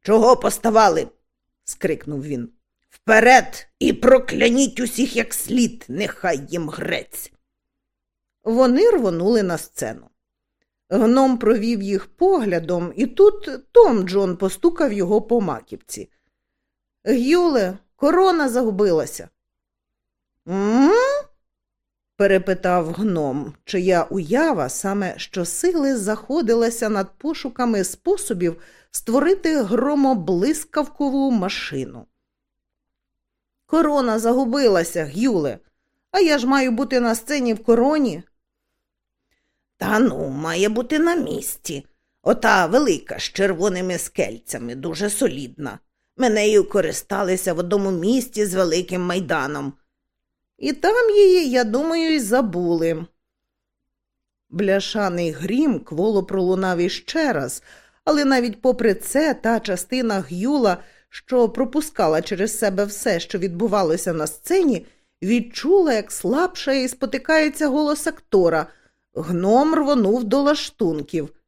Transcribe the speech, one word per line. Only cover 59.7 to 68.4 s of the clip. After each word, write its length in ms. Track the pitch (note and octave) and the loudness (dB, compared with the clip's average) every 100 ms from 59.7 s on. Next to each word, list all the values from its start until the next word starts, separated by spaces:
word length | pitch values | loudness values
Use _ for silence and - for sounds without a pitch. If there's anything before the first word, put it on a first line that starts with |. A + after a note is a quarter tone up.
| F3+ - B3+ A#3 G3+ C#3 | -6 -4 -4 -2 -4 -6
Гюла, 480 | F3 A3+ D4 A3 F3+ - _ _ | -6 -2 2 2 0 -8 _ _
що 400 | - _ B3+ A#3 | -20 _ 0 0
пропускала 760 | - B3+ C#4+ D4 - F3 D#3 | 0 -4 -4 -6 -2 0 0
через 360 | E3+ F3 G#3+ - | -2 -4 -4 -2
себе 260 | G#3+ F#3+ | -2 -2
все, 360 | G3+ G3+ - F3 | -4 -4 -4 -4
що 180 | - F#3+ | -4 -6
відбувалося 760 | F#3 E3+ A3 G#3 F3 D#3+ - | -6 -4 -2 0 0 -2 -2
на 140 | E3 D3+ | -4 -6
сцені, 600 | - - F#4 E4 G3 - _ _ _ | -8 -2 0 2 -2 -6 _ _ _
відчула, 720 | F3+ A#3 A#3 - C#4 G4 E4 | -2 -2 -2 -8 2 4 4
як 200 | A3+ G3+ | 0 -4
слабшає 720 | - F3 C4 F4+ F4 - C4+ | -6 -2 -2 -2 -4 -2 -2
і 40 | B3+ | -2
спотикається 800 | - C4 C4+ C4 D#4 D4+ D4 D4+ | -4 -6 -6 0 2 2 0 0
голос 380 | C4+ D4 D4 - | 0 0 -2 -4
актора. 600 | D4+ _ G3+ | -8 _ 2